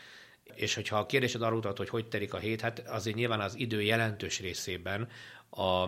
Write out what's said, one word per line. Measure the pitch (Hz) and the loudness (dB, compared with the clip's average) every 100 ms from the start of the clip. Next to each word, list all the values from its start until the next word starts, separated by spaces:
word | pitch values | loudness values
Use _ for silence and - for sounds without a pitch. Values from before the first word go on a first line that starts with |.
| - - - - - | -18 -20 -20 -20 -20
És | - 104 | -4 -2
hogyha | - 104 107 | 0 0 0
a | 104 | 4
kérdésed | 135 123 113 | 4 4 2
arra | 113 113 | 0 2
utalt, | 107 98 | 0 -2
hogy | 98 | -2
hogy | - - | -2 -2
telik | 104 98 | -2 -2
a | 92 | -2
hét, | 104 113 | -2 0
hát | 117 113 - | -2 -4 -4
azért | 110 104 107 | -4 -2 0
nyilván | 120 107 | 2 2
az | 101 113 | 0 -2
idő | 120 107 | -2 2
jelentős | 104 113 113 101 90 - | 4 4 4 0 -2 -2
részében | 95 85 - 90 87 101 117 - - - - | -4 -4 -4 -4 -2 -4 -4 -10 -16 -18 -12
a, | - 92 92 | 0 4 4